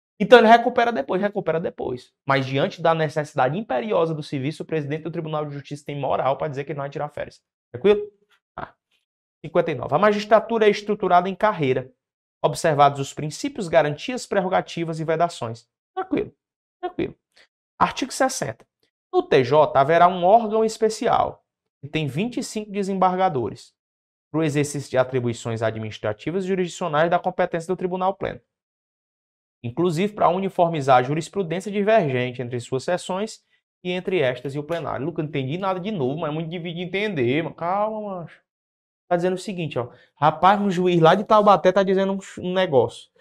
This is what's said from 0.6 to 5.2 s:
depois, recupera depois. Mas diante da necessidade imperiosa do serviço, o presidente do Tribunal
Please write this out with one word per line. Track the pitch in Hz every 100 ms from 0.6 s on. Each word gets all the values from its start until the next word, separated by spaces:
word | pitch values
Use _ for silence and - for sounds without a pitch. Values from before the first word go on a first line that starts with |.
| 240 247 240
depois, | 233 269 185
recupera | 202 202 170 160
depois. | 175 - - 123 - _
Mas | - 135 131
diante | 135 165 -
da | 165
necessidade | 165 156 151 147 - 127 165
imperiosa | 220 254 226 190 165
do | 156
serviço, | 147 143 131 165
o | 180
presidente | 160 143 156
do | 160
Tribunal | 165